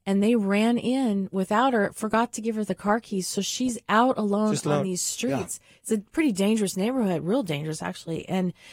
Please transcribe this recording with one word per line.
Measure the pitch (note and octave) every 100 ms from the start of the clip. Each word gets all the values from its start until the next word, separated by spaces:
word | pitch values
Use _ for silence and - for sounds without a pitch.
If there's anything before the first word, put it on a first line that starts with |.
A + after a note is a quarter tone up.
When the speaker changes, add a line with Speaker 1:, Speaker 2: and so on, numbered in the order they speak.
| G3
Speaker 1:
And | G3
they | G#3 A#3+
ran | G3 G3+ A3+ A#3+
in | A3+ C4 B3 G3 F#3+
without | F#3+ F#3 G#3 C4+
her, | A#3 G3+
forgot | - G#3+ A3 A#3
to | -
give | A3
her | G#3+
the | G#3 F3+
car | G3+ A3+
keys, | - G3 F3+
so | -
she's | F#3 - B3+ A3 -
out | G#3+ C4 B3+
alone | G#3 G3+ G#3+
Speaker 2:
Just | F3 D3+
Speaker 1:
on |
Speaker 2:
alone. | D3
Speaker 1:
these | F#3+ F3+
Speaker 2:
Yeah. | - - B3 C#4
Speaker 1:
streets. | - - _ _
It's | -
a | A3 -
pretty | - D#4
dangerous | F#3+ G3+ A3+ F#3+ F#3+
neighborhood, | G#3+ C4 G3+ D#3+
real | D#3+ C4
dangerous, | F#3 D3 D#3 D#3
actually. | F3 - E3+ - -
And | F#3+ F3+ - -